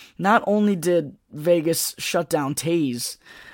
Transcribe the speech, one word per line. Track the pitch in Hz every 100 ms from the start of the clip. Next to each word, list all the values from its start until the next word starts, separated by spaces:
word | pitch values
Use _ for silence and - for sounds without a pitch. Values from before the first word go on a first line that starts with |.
| - -
not | 180 226 -
only | 208 208
did | 190 165 175 147 - _
Vegas | 147 151 175 156 165 - -
shut | - 175 165
down | 160 139 143
Toews, | 156 170 143 120 - - - - -